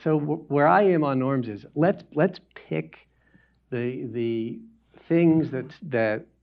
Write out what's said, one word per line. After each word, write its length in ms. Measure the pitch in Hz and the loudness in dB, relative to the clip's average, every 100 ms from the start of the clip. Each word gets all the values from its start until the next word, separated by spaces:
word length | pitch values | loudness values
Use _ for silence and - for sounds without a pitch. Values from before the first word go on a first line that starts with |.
so 160 | 165 156 | -2 0
w-, 280 | 147 160 - | 0 -6 -2
where 180 | 143 147 | 2 4
I 160 | 180 | 4
am 200 | 202 170 | 4 2
on 160 | 147 131 | 2 0
norms 300 | 131 135 117 | 0 -2 -4
is 160 | 101 - 147 | -8 -10 0
let's, 300 | 165 208 - | 0 0 -4
let's 260 | 147 180 - _ - | 0 0 -2 _ -20
pick 400 | - 156 160 - _ _ _ _ _ _ - | -8 -6 -6 -12 _ _ _ _ _ _ -12
the, 380 | 123 120 127 135 | -6 -6 -6 -8
the 460 | 113 117 113 113 - - _ _ - - | -6 -4 -4 -6 -10 -16 _ _ -16 -2
things 420 | 165 170 160 151 | 4 4 4 2
that, 140 | 131 127 - 170 | -4 -10 -14 -4
that, 360 | 120 110 110 - _ | 0 0 -2 -8 _